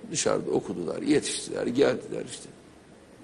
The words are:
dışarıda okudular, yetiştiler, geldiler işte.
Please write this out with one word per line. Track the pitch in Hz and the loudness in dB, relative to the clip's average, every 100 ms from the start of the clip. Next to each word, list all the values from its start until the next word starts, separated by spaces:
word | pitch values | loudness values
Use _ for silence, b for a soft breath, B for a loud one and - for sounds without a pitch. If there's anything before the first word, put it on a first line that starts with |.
| - | -6
dışarıda | 165 113 104 - | -2 2 2 2
okudular, | - - 90 78 87 | 0 0 -4 -4 -2
yetiştiler, | 139 147 - - - 101 - | 2 4 2 -4 -4 -4 0
geldiler | 139 131 120 - - - | 4 4 4 -4 -8 -8
işte. | - - - - - - - - - | -12 -14 -18 -20 -20 -20 -20 -20 -6